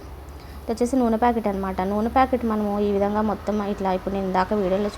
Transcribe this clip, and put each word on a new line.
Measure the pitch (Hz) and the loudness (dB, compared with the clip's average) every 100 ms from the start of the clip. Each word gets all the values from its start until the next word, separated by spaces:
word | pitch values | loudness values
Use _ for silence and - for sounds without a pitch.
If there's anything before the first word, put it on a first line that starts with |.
| - - - - - - | -8 -16 -16 -16 -14 -12
ఇది | - | -6
వచ్చేసి | 226 240 262 | -2 0 2
నూనె | 240 226 | 2 4
ప్యాకెట్ | 240 233 214 | 2 2 0
అనమాట. | 196 190 185 185 | -2 -2 -2 0
నూనె | 208 226 262 | 0 2 4
ప్యాకెట్ | 262 247 226 | 4 2 0
మనము | 214 208 202 208 | 0 0 0 2
ఈ | 196 | 2
విధంగా | 202 214 214 | 2 2 0
మొత్తం | 214 - 208 202 | 0 -2 -2 -2
ఇట్లా, | 202 190 185 | -2 0 0
ఇప్పుడు | 190 196 | -2 -2
నేను | 190 | 0
ఇందాక | 185 185 214 | 0 2 2
వీడియోలో | 185 190 208 | 2 0 0